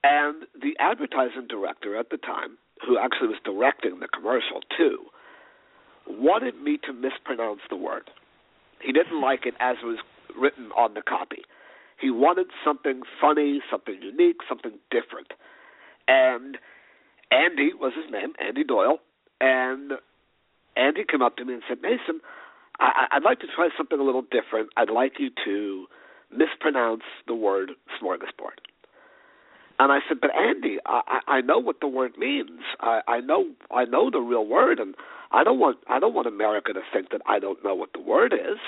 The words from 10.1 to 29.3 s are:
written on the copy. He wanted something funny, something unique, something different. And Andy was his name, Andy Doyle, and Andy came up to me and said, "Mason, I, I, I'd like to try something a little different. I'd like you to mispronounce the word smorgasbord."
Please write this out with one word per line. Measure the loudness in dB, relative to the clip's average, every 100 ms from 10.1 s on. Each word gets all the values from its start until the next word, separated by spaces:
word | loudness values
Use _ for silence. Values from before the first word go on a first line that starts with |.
| _ _ -2
written | -2 -2 -6 0
on | 0
the | 0
copy. | -4 -4 -6 -12 -18 _ -20 -20 -20 _
He | -2
wanted | 4 4 4 -2 0
something | -2 0 -2 -4 -6 2
funny, | 4 4 2 0 -4
something | -6 -6 -12
unique, | -10 4 4 4 -6
something | -8 -8 -14 _
different. | -4 -4 -16 -16 -20 -20 -20 -20 -20 -20 _ 4
And | 6 6 2 -8 -16 -18 -20 _ _ _ _ _
Andy | 4 4 4 0
was | 2 -4 -4
his | -8
name, | -8 -8 -6 -6
Andy | -2
Doyle, | 0 4 4 2 _ _ _ _
and | 2 4 0 -4 -8 -10 _ _ _ _ _ _ _ 0
Andy | 2 2 -2
came | 2
up | 2 0
to | -10
me | -10
and | -8
said, | -6
"Mason, | -2 -2 -2 -8 -10 -20 -20 -20 _ 2
I, | 2 4 2
I, | 4
I'd |
like | 2 2
to | -4 0
try | 0 0
something | -2 2
a |
little | 2 0 0
different. | -2 0 -4 -2 0
I'd | 2
like | 2 0 0
you | -6 -4 -4
to | -4 -4 -8 -12 -20 -20 -20 _ 0
mispronounce | 0 2 -2 2 0 -2 -8 -16 -6
the |
word | 0 2 2 -2 -10 -14 -8
smorgasbord." | -4 -4 -8 -12 -16 -16 -20 _ _ _ -20 _ _